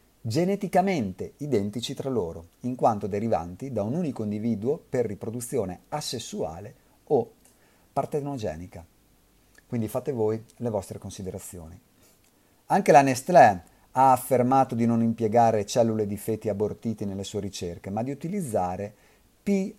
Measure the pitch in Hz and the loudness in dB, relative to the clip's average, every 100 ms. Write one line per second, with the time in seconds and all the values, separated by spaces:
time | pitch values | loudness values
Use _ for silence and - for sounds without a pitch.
0 | _ _ 117 123 180 196 180 185 196 175 | _ _ -4 0 0 0 0 2 2 2
1 | 98 90 87 - 147 113 104 120 117 135 | -2 -4 -10 -10 0 0 0 -4 -8 -6
2 | 135 120 85 82 85 _ 123 127 156 104 | -4 -2 -4 -6 -16 _ -8 0 0 0
3 | 101 101 113 95 85 92 135 110 104 156 | -2 -4 -2 -2 -4 -10 -8 -4 -4 -2
4 | 165 113 104 104 117 107 113 160 - 127 | -4 -4 -4 -4 -2 -2 -2 -4 -4 -2
5 | 113 98 113 120 120 131 95 90 - 151 | -2 -4 -10 -10 -6 -4 -4 -6 -10 -10
6 | - 123 - 208 90 82 104 - _ _ | -8 -8 -8 -8 -8 -8 -16 -18 _ _
7 | - 135 - _ _ _ _ _ _ - | -2 0 0 _ _ _ _ _ _ -6
8 | 147 151 143 139 107 78 90 87 82 _ | -4 -4 -6 -6 -6 -8 -12 -16 -20 _
9 | _ _ _ _ _ _ - 123 107 127 | _ _ _ _ _ _ -8 -4 -4 -4
10 | 151 123 107 110 113 - 120 104 - 104 | -4 -2 0 -2 -6 -8 -4 -4 -4 -10
11 | 101 - 92 95 - 90 80 90 _ _ | -12 -10 -10 -10 -12 -16 -16 -20 _ _
12 | _ _ _ _ _ _ - 170 202 151 | _ _ _ _ _ _ -2 0 8 8
13 | 135 123 - 175 120 92 - _ _ 123 | 8 2 4 8 10 8 -4 _ _ 4
14 | 135 127 - 123 123 135 131 117 117 117 | 6 6 4 2 4 4 2 2 2 4
15 | 117 113 110 117 117 110 101 131 117 110 | 2 2 2 4 6 4 0 2 2 2
16 | 101 101 - 107 107 98 107 98 117 107 | -2 -4 -4 -4 -2 -2 -2 -2 -6 -4
17 | 101 95 98 104 98 - 90 85 98 101 | -6 -6 -6 -6 -6 -6 -8 -8 -8 -6
18 | 123 143 165 202 147 104 90 92 101 - | -6 -6 -6 -6 -4 -2 -2 -4 -8 -12
19 | _ _ _ _ - 196 190 | _ _ _ _ -2 0 -2